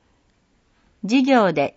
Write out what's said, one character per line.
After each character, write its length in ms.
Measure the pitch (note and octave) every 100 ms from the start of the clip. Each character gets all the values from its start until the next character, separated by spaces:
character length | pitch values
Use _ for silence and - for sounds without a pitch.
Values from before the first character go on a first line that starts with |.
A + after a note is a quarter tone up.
| _ _ _ _ _ _ _ _ _ _
事 200 | G3 B3+
業 280 | C4 B3+ G3
で 220 | D3+ C#3